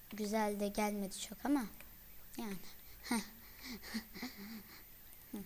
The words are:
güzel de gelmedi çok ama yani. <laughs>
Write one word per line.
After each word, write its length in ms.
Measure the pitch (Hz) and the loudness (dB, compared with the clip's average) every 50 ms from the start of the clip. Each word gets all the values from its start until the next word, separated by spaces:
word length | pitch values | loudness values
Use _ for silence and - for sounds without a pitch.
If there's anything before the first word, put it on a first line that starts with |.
| - - 208 | -12 -6 -2
güzel 460 | 208 214 202 214 220 214 208 208 202 | 0 2 4 6 6 6 6 6 4
de 80 | 202 | 4
gelmedi 520 | 202 202 220 208 208 208 202 196 190 - - | 4 6 6 4 6 4 4 2 0 0 -2
çok 260 | - - 202 - - | -4 -4 -4 0 4
ama 200 | 247 294 277 220 - - - - - - - - - - - - - - | 6 6 6 6 2 -4 -8 -12 -12 -12 -14 -14 -12 -12 -12 -12 -8 -6
yani. 200 | - 233 208 190 170 - - - - - - - - - - | -4 -2 -2 -2 -2 -4 -6 -8 -8 -12 -12 -12 -4 2 4
<laughs> 140 | 240 214 196 - - - - - - - - 262 233 - - - - 220 - - - 190 247 262 - 202 202 214 226 208 196 - - - - - - - - - - - - - - 202 190 | 4 4 4 2 -6 -12 -14 -14 -14 -10 -8 -8 -8 -8 -6 -4 -4 -4 -4 -4 -8 -6 -6 -6 -6 -8 -10 -8 -8 -10 -10 -12 -14 -14 -14 -14 -14 -14 -14 -14 -14 -14 -12 -8 -6 -6 -6